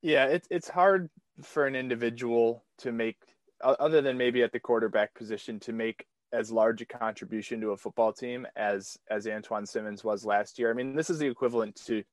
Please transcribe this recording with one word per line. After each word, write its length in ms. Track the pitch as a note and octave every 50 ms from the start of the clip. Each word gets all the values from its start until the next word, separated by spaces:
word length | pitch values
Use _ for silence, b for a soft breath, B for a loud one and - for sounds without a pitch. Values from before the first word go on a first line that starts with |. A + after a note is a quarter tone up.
Yeah, 240 | - E3 D3+ C#3 C3
it's, 220 | C3+ D3+ F3 - _
it's 180 | - F3 - -
hard 400 | - F3+ F3+ G3 G3 F#3+ F3+ D#3 _ - _ _ _ -
for 240 | D3 - - D#3 D3
an 100 | C3+ C3+
individual 880 | C3 C3 B2+ B2 A2+ A#2+ A#2 A2+ A#2 B2+ A#2+ A#2 A#2 A#2 A2+ A#2 A#2 _ _ _ _
to 120 | - C3
make, 260 | A#2 A2+ A2+ A2+ A2 _ _ _ _ _ _ _ _ _
o-, 140 | - C3 C3 -
other 220 | C#3 D#3 D#3 D#3
than 160 | C#3 C#3 B2+ B2+
maybe 260 | B2+ B2 A#2+ B2 A#2+
at 80 | A2
the 80 | - A#2
quarterback 560 | _ - A#2+ A2+ A2 A2 - A2 G#2 G#2 _
position, 440 | - A#2+ G#2+ A2 G2+ - - A2+ G#2
to 120 | - - A#2
make 320 | A2+ A2+ A2+ A2 _ - _ _ _ _ _ -
as 180 | A#2 A2 A2
large 300 | A2+ A2+ A2 A2+ A2+ A2
a 40 | A#2
contribution 760 | _ - B2 A#2 A2 G#2+ - - F#2 A2 A2 G#2 - A#2+ A2+
to 100 | A2 G#2+
a 60 | G2+ G2
football 340 | - G#2+ F2 - A2+ A2 G#2+
team 320 | - C3 B2 B2 B2 B2+ - -
as, 420 | - A2 G#2 G2+ G2 F#2+ - - - _ -
as 180 | A2 G#2+ G#2 A2+
Antoine 380 | G#2+ G#2+ G#2 - A2+ G#2 G#2
Simmons 380 | G2+ - A#2 G#2+ G#2+ G#2 G2 -
was 220 | A2 G#2+ G2+ G2+
last 340 | G#2+ G2+ G2+ G#2 - - -
year. 100 | A#2+ A2+
I 40 | A#2
mean, 220 | B2 B2+ C3 C3+
this 140 | D3+ D#3+ -
is 80 | F3 D#3
the 80 | D3 C#3
equivalent 480 | A#2+ - C3+ B2 A#2 A#2+ A2 G#2+ G#2 - - -
to 160 | A#2 G#2+ G2+ _